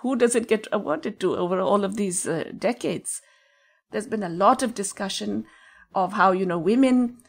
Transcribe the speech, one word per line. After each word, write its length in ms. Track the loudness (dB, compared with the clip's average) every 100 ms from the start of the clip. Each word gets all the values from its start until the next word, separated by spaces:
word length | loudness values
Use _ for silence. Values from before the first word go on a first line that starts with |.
who 140 | -4 2
does 200 | 2 2
it 120 | 0
get 200 | -2 -2
awarded 480 | -4 -2 -6 -6 -4
to 160 | -2 -2
over 240 | -2 -2
all 260 | 0 0 0
of 120 | -4
these, 300 | -4 -4 -4
uh, 240 | -4 -6 -4
decades? 640 | -4 -4 -4 -6 -8 -12 -14 _ _ _ _ _ _
There's 160 | -8 -6
been 160 | -6
a 60 | -4
lot 340 | 2 4 4
of 100 | 0
discussion 720 | -4 -8 -8 -8 -6 -6 -6 -8 _ -20 -20 _
of 200 | -2 0
how, 180 | 4 4
you 160 | 4 2
know, 100 | 0
women, 600 | 4 6 6 6 2 -4